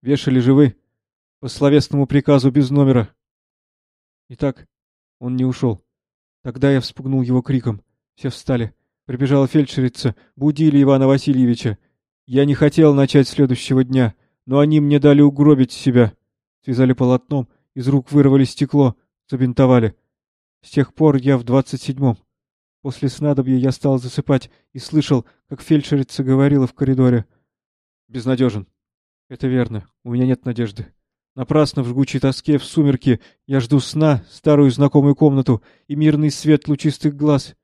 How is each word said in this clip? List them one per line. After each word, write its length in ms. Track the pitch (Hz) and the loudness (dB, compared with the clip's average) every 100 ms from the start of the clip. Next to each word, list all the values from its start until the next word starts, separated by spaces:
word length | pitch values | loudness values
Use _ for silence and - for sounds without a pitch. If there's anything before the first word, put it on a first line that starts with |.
Вешали 380 | 120 139 - 131 | -2 -4 0 0
же 120 | 123 | 2
вы. 240 | 135 143 - _ _ _ _ _ _ | 4 2 0 _ _ _ _ _ _
По 80 | 131 | -16
словесному 580 | - 143 147 - 143 135 | -2 2 2 0 -4 -2
приказу 440 | 143 139 143 131 | -2 2 2 2
без 200 | 131 131 | 0 0
номера». 440 | 143 135 123 107 _ _ _ _ _ _ _ _ _ _ _ _ | 0 2 2 -2 _ _ _ _ _ _ _ _ _ _ _ _
Итак, 400 | 123 143 127 - _ _ _ _ _ | -6 -6 -6 -18 _ _ _ _ _
он 160 | 123 127 | -6 -2
не 80 | |
ушел. 380 | 127 123 131 98 _ _ _ _ _ _ | -2 -2 -4 -4 _ _ _ _ _ _
Тогда 280 | 131 123 139 | -14 -2 0
я 100 | 139 | 0
вспугнул 420 | 123 - 135 135 | -2 -12 -6 -4
его 180 | 123 127 | 0 -2
криком. 420 | - 131 120 104 _ _ _ | -2 -4 -4 -10 _ _ _
Все 140 | _ 139 | _ -12
встали. 460 | - - 127 113 _ _ _ - | -10 -6 -4 -6 _ _ _ -14
Прибежала 400 | 123 135 139 135 | -4 0 0 2
фельдшерица, 680 | 156 139 - 127 - 127 - _ - | 0 -2 -2 -4 -2 -6 -6 _ -4
будили 460 | 143 147 156 143 | -4 0 2 4
Ивана 240 | 139 135 135 | 4 4 2
Васильевича. 720 | 135 - 131 123 117 117 104 _ _ _ _ _ | 0 0 0 0 0 -4 -8 _ _ _ _ _
Я 180 | 127 | -2
не 100 | 143 | 0
хотел 380 | 139 147 - 156 | 2 0 4 4
начать 340 | 139 135 147 131 | 4 2 2 0
следующего 560 | - 135 123 - 131 | 0 0 0 -2 -2
дня, 300 | 127 131 120 - _ _ | 0 0 -2 -4 _ _
но 140 | - 139 | -4 0
они 220 | 147 156 | 2 2
мне 200 | 147 147 | 2 4
дали 220 | 143 143 | 4 6
угробить 500 | 147 135 147 143 127 | 4 4 2 4 2
себя. 400 | - 139 123 113 - _ _ _ _ | -2 0 2 2 -2 _ _ _ _
Связали 300 | - 120 127 | -8 -2 0
полотном, 560 | 127 127 127 _ 143 123 _ _ | 2 0 0 _ -6 -6 _ _
из 140 | - 127 | -8 -2
рук 240 | 139 127 | -2 0
вырвали 320 | 147 139 135 | 2 4 4
стекло, 520 | 131 - 143 147 135 - _ _ _ | 2 -2 -2 2 0 -2 _ _ _
забинтовали. 680 | 131 127 120 139 254 110 - _ _ _ _ _ _ | -4 -4 0 4 4 2 -6 _ _ _ _ _ _
С 100 | _ | _
тех 220 | - 131 | -4 -4
пор 240 | - 156 135 | 0 2 2
я 220 | 127 135 | 0 -2
в 60 | |
двадцать 360 | 120 131 - 131 | 0 -2 -2 -8
седьмом. 380 | - 131 139 110 _ _ _ _ _ _ | -10 -4 -4 -4 _ _ _ _ _ _
После 260 | 135 127 139 | -14 -6 -8
снадобья 480 | - 147 139 127 131 | -4 -2 -2 0 0
я 160 | 131 | 0
стал 260 | 127 147 135 | -2 -2 -2
засыпать 520 | 123 - - 135 - _ _ | -4 -10 -2 -4 -4 _ _
и 40 | 135 | -20
слышал, 460 | - 156 - 131 - _ _ | -4 -4 0 -2 -4 _ _
как 140 | 143 | -20
фельдшерица 600 | - 156 - 147 135 - | -2 -2 0 -4 -4 -6
говорила 440 | 131 131 139 143 127 | -2 2 2 2 -2
в 80 | |
коридоре: 500 | - 135 131 127 123 - _ _ _ _ _ _ _ _ | -4 -2 2 2 0 -4 _ _ _ _ _ _ _ _
«Безнадежен». 580 | 123 117 127 127 104 95 _ _ _ _ _ _ | -10 -6 0 0 -2 -12 _ _ _ _ _ _
Это 160 | 127 135 | -8 -4
верно, 420 | 127 117 110 - _ | -2 -4 -8 -14 _
у 80 | 120 | -8
меня 140 | 120 127 | -4 -2
нет 180 | 127 | -2
надежды. 480 | - 117 113 98 - _ _ _ _ | -6 -6 -8 -8 -18 _ _ _ _
Напрасно 480 | - 131 151 147 - | -14 -2 0 0 -2
в 60 | 120 | -6
жгучей 300 | 123 135 135 | -4 -4 -2
тоске 400 | 135 131 - 143 | -4 -4 -2 -2
в 60 | |
сумерки 560 | - - 143 135 - 117 - _ - | -2 -2 0 0 0 -2 -4 _ -6
я 140 | 135 | -4
жду 180 | 117 143 | 0 -2
сна, 460 | - 151 156 135 - | -2 -2 0 0 -4
старую 420 | - - 147 143 | -6 0 4 2
знакомую 440 | 120 143 151 143 | 2 2 2 2
комнату 480 | 139 156 139 127 117 _ _ _ | 2 2 2 -2 -2 _ _ _
и 80 | |
мирный 360 | 143 156 147 151 | -2 0 2 -2
свет 360 | - 151 147 - | -2 0 0 0
лучистых 480 | 143 156 135 156 | -4 -4 -2 -6
глаз. 400 | 143 151 143 - _ | -2 0 0 -2 _